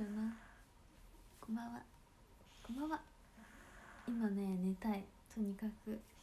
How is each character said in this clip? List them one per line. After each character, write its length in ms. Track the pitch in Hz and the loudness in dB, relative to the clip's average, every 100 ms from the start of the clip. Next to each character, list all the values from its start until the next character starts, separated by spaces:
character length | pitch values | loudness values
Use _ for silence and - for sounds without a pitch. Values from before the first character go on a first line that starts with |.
| 208 | 0
な。 260 | 208 220 226 - - - - - - - - - - | 0 0 -2 -12 -20 -20 -20 -20 -20 -18 -18 -18 -12
こ 120 | - | -4
ん 40 | 226 | -4
ば 80 | |
ん 100 | 233 | -2
は。 80 | 240 - - - - - - - - | -8 -10 -18 -20 -20 -20 -20 -20 -14
こ 100 | - | -6
ん 20 | 247 | 0
ば 120 | 302 | 2
ん 20 | |
は。 120 | 302 - - - - - - - - - - - | 0 -2 -20 -20 -18 -18 -16 -16 -16 -16 -6 0
今 200 | 233 220 | 4 6
ね、 280 | 196 196 185 | 6 4 4
寝 160 | 185 190 | 4 4
た 180 | 220 | 4
い。 120 | 202 196 - - | 2 0 -12 -6
と 60 | 226 | 2
に 160 | 202 196 | 2 2
か 120 | 214 214 214 | 0 -2 -4
く。 120 | 220 - - | -4 -6 -18